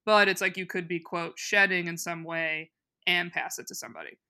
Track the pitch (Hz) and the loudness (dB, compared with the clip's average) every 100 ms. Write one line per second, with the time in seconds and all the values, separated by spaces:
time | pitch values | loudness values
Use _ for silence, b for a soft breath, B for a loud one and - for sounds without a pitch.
0 | - 208 196 185 190 185 180 185 170 170 | 4 6 6 4 -2 -2 -6 -6 -4 -6
1 | - 170 165 - - 208 196 185 170 170 | -6 -6 -6 -8 0 4 4 4 -2 -6
2 | 175 165 160 165 160 156 160 _ _ _ | -6 -8 -6 -4 -2 -4 -8 _ _ _
3 | - 175 175 - - - 107 - - 80 | 0 0 0 -4 -6 -8 -10 -12 -12 -14
4 | 76 - _ | -16 -16 _